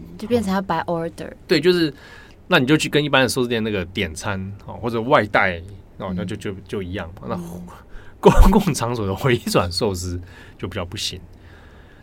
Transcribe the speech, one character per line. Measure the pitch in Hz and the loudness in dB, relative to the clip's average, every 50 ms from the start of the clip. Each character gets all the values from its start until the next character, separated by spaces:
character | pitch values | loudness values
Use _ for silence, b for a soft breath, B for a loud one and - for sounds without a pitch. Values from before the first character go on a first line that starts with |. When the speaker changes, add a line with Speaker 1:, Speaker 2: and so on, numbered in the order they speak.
| - - 175 | -14 -16 -16
Speaker 1:
就 | 180 214 | -12 -4
变 | 214 240 233 | -2 0 0
成 | 208 190 190 | 0 0 -2
要 | 196 | -2
by | 190 196 165 165 - | -2 -2 -4 -4 -2
order。 | - 170 165 165 170 - - 160 - - - - | -2 -4 -4 -4 -6 -8 -10 -14 -14 -14 -10 -2
Speaker 2:
对， | - 180 151 | 0 2 2
就 | 143 180 | 4 4
是， | 180 175 165 147 - B B B B B B B B B B | 4 4 2 -2 -2 B B B B B B B B B B
那 | - 185 160 | 2 2 4
你 | 127 | 4
就 | 127 156 | 4 4
去 | 147 - 147 | 2 2 2
跟 | - 147 | 0 0
一 | 151 143 | 2 2
般 | 139 131 | 4 4
的 | 131 110 | 4 2
寿 | - 135 | 2 0
司 | 123 120 | 0 0
店 | 120 113 | 0 -2
那 | 110 113 | -2 -2
个 | 104 95 87 | -2 -2 -4
点 | 90 92 113 95 - 87 | -4 -4 -4 -4 -4 -6
餐， | - - 110 98 95 95 98 101 - - | -6 -6 -6 -6 -6 -6 -10 -12 -14 -14
哦， | - 98 | -16 -12
或 | 90 101 120 | -8 -6 -4
者 | 117 113 | -4 -2
外 | 113 127 151 131 107 | 0 2 2 2 4
带， | 98 - 123 101 95 87 82 87 95 - - - - - - | 2 2 2 2 0 -2 -4 -8 -14 -18 -20 -20 -20 -14 -10
哦， | 107 92 92 | -8 -6 -4
那 | 95 104 | -4 -4
就， | 92 107 | -6 -8
就， | 87 - 107 98 92 - | -8 -8 -10 -10 -10 -10
就 | - 120 104 | -8 -8 -8
一 | 92 87 | -6 -6
样 | 92 98 85 82 95 - | -6 -8 -8 -10 -12 -12
嘛。 | - - | -10 -8
那 | 117 | -8
Speaker 1:
嗯。 | 90 85 85 175 175 - - B B B B B B B B B B | -8 -8 -10 -14 -14 -14 -16 B B B B B B B B B B
Speaker 2:
公 | - 196 - - - 190 | 6 8 10 10 10 10
共 | 196 202 196 170 | 8 6 4 2
场 | 120 - 120 117 123 | 0 -2 -2 -2 -2
所 | 117 101 | -2 -2
的 | 95 95 | -2 -2
回 | - - 135 120 | 0 0 0 0
转 | 113 - 214 208 135 92 87 | 0 0 0 0 0 0 0
寿 | 87 - 123 104 | -2 -2 -2 -2
司 | 95 85 92 92 87 87 87 B B B B B B | -2 -2 -4 -6 -6 -8 -8 B B B B B B
就 | B - | B -10
比 | 92 - | -8 -6
较 | 101 87 | -8 -8
不 | 87 - | -8 -8
行。 | 98 - - - 90 87 85 - B B B B B B B B B B B B B | -8 -8 -8 -8 -10 -14 -18 -20 B B B B B B B B B B B B B